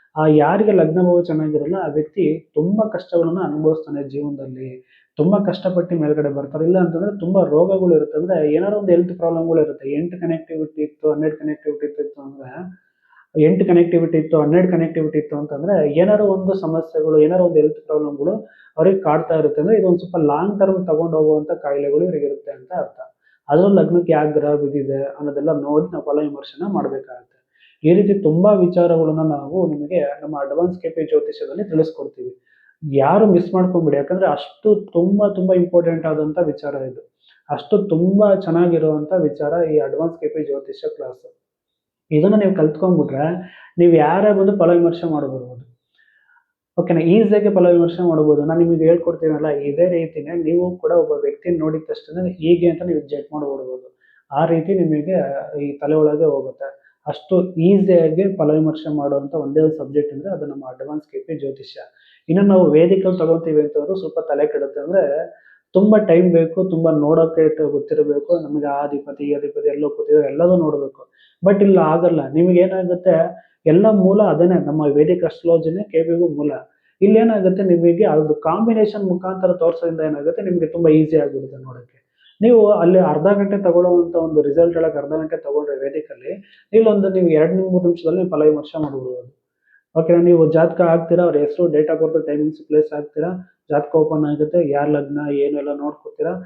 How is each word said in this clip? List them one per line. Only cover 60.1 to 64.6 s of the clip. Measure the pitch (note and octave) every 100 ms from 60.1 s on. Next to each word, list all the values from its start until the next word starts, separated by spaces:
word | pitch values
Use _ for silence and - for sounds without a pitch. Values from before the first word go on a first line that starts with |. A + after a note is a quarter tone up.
ಅಂದ್ರೆ | C#3 F#3
ಅದು | E3+ D3
ನಮ್ಮ | C#3 B2+
ಅಡ್ವಾನ್ಸ್ | B2+ C#3 D3+
ಕೆ | _ C3+
ಪಿ | C3 D3
ಜ್ಯೋತಿಷ್ಯ. | C3+ C3 - B2+ - _ _ _ -
ಇನ್ನು | F3
ನಾವು | G3+ F#3+ E3
ವೇದಿಕಲ್ಲಿ | D3+ F3 F#3+ F#3 F3+
ತಗೊಂತೀವಿ | D#3+ E3 E3 D3+
ಅಂತಂದ್ರೆ | D3 D3+ D3 F#3+
ಸ್ವಲ್ಪ | D#3+ D#3+
ತಲೆ | D#3 C#3+ D3+
ಕೆಡುತ್ತೆ. | D3+